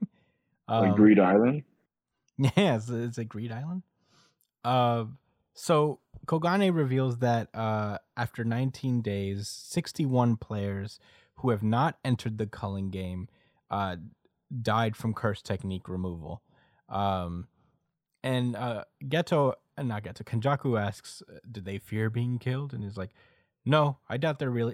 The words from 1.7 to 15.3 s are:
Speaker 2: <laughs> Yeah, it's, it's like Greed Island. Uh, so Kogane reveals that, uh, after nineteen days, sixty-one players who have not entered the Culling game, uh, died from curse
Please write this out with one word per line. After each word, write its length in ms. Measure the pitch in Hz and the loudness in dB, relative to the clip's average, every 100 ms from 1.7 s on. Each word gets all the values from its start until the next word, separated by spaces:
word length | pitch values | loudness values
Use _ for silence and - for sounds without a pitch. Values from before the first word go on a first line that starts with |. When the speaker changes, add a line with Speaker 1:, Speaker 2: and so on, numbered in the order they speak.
| _ _ _ _ _ | _ _ _ _ _
Speaker 2:
<laughs> 180 | _ - | _ 0
Yeah, 380 | 135 - 202 117 | 2 4 4 2
it's, 120 | 110 | 0
it's 280 | 117 120 117 | -4 -4 -6
like 100 | 113 | -8
Greed 220 | 104 117 | -8 -8
Island. 320 | 113 147 180 - _ _ _ _ _ _ _ | -6 -6 -8 -10 _ _ _ _ _ _ _
Uh, 420 | 120 127 120 117 113 131 _ _ _ - | 0 4 4 2 -2 -10 _ _ _ -6
so 460 | - 156 151 139 _ - - | 2 4 4 0 _ -18 -4
Kogane 460 | 160 165 190 196 170 | 0 2 4 4 4
reveals 440 | 139 131 131 120 | 2 2 2 2
that, 340 | 123 117 107 - | 2 2 0 -4
uh, 440 | 110 107 104 104 - - | -2 0 -2 -4 -8 -6
after 260 | 117 - | -6 -4
nineteen 580 | 117 113 131 - 135 123 | -2 0 -2 -4 -2 -2
days, 460 | 110 101 98 98 101 | 0 -2 -2 -4 -8
sixty-one 880 | - - - - - 147 127 120 113 | -12 -8 -6 -4 -2 0 4 4 2
players 640 | - 107 101 98 104 - _ - _ - | -2 -4 -4 -4 -6 -12 _ -20 _ -4
who 120 | 127 | 0
have 120 | 107 | 0
not 360 | 107 117 156 - 131 | 2 2 0 -2 -2
entered 320 | 120 117 107 | -2 -2 -6
the 100 | 104 | -6
Culling 440 | - 101 98 95 | -6 -6 -6 -6
game, 380 | 95 92 90 90 _ _ _ - | -6 -6 -8 -10 _ _ _ -8
uh, 280 | 101 98 90 78 - _ _ - 131 | -4 -4 -6 -12 -20 _ _ -12 -6
died 340 | 113 110 113 110 | 0 2 2 -2
from 160 | 113 | -4
curse 280 | 107 113 | -2 -2